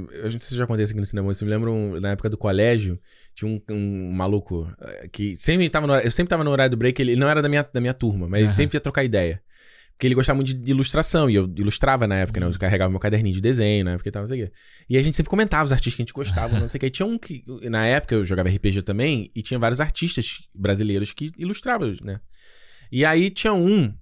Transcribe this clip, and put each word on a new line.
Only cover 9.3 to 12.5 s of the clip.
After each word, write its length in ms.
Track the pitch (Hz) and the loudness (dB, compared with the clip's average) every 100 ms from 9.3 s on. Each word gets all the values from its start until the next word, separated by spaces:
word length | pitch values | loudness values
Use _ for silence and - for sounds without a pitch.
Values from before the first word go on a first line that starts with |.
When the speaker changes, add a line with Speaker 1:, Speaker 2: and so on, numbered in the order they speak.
| 90 - - - - _ | -2 -10 -20 -20 -20 _
Speaker 1:
Porque 140 | - 127 | -2 2
ele 80 | |
gostava 220 | 127 123 139 | 4 2 2
muito 180 | 131 | 0
de 160 | 131 120 | -4 0
ilustração, 580 | 135 135 156 156 165 143 | 0 2 0 2 4 4
e 60 | |
eu 100 | 101 95 80 | 4 2 0
ilustrava 480 | 104 - 135 135 110 | -2 2 2 2 2
na 80 | 95 | 2
época, 240 | 92 - | 0 0
né? 60 | |
Eu 40 | 87 | -2